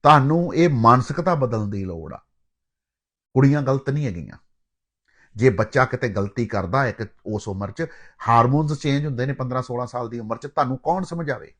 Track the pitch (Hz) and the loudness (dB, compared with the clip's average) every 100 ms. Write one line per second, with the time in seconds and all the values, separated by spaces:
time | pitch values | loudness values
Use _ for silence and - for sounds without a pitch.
0 | 143 151 135 165 175 - 170 131 113 123 | 8 6 6 2 0 2 2 6 6 6
1 | 127 147 175 165 127 113 104 101 95 85 | 2 -4 -2 0 0 -2 -4 -6 -8 -10
2 | 78 - _ _ _ _ _ _ _ _ | -12 -18 _ _ _ _ _ _ _ _
3 | _ _ _ 131 139 147 131 135 135 143 | _ _ _ 4 4 4 0 -2 -2 -4
4 | 139 87 76 - _ _ _ _ _ _ | -4 -8 -12 -18 _ _ _ _ _ _
5 | _ _ _ 104 127 98 107 - 127 123 | _ _ _ 2 2 4 0 2 0 0
6 | 123 101 101 - 110 104 92 131 127 101 | -4 -4 -4 -4 -4 -4 -2 -2 -2 -4
7 | 110 _ - 107 - 98 98 104 160 - | -12 _ -8 -8 -6 -8 -8 -8 -10 -10
8 | - _ - 117 120 139 151 147 151 139 | -20 _ 2 4 4 2 0 -4 -2 -2
9 | 151 123 131 131 123 127 127 120 123 123 | -4 -4 -6 -4 -6 -6 -6 -8 -6 -8
10 | 117 120 107 113 143 - 127 131 - 185 | -8 -8 -8 -8 -6 -2 -2 -2 -2 -4
11 | 185 170 151 120 - _ | -4 -8 -6 -8 -10 _